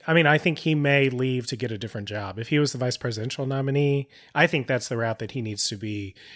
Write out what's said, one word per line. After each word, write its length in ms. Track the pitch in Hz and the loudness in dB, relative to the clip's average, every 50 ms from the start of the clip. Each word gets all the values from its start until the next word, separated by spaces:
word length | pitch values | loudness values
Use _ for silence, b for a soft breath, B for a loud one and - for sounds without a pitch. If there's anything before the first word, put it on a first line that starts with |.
| - | -2
I 80 | - 160 | 2 4
mean, 140 | 170 165 147 | 6 6 6
I 100 | 151 151 | 6 4
think 220 | - 180 156 143 | 4 2 0 0
he 160 | - 160 156 | 0 0 2
may 340 | 151 147 143 139 139 139 135 | 2 4 4 4 4 4 4
leave 380 | 127 123 131 127 127 123 120 - | 2 0 0 0 0 -2 -2 -4
to 80 | - | -6
get 160 | 113 123 120 | -6 -4 -4
a 60 | 113 101 | -6 -6
different 280 | 101 110 - 110 104 104 | -8 -8 -8 -8 -8 -8
job. 300 | 104 104 101 98 95 104 | -8 -6 -6 -8 -8 -8
If 120 | 113 - | -4 0
he 100 | 156 147 | 2 2
was 120 | 147 135 | 2 2
the 60 | - 127 | 0 -2
vice 200 | 127 123 117 - | -2 -2 -2 -2
presidential 500 | - 123 113 107 107 123 - - 139 131 | -4 -6 -6 -4 -6 -6 -6 -4 -4 -4
nominee, 600 | 139 135 135 139 135 143 147 143 143 143 135 - b b b b b | -2 -2 -2 0 2 2 2 2 2 0 -2 -4 b b b b b
I 100 | 139 156 | 2 2
think 220 | 170 - 156 127 - | 4 4 0 0 0
that's 200 | 135 123 - - | -2 -2 -2 -2
the 100 | 127 117 | -4 -2
route 200 | 113 113 113 - | -2 -2 -2 -4
that 140 | 120 104 | -6 -8
he 100 | - 135 | -6 -6
needs 260 | 117 110 107 101 - - | -6 -6 -4 -4 -4 -4
to 60 | 113 | -4
be 380 | 101 104 107 107 104 101 95 92 B B B B | -6 -6 -6 -6 -6 -8 -10 -12 B B B B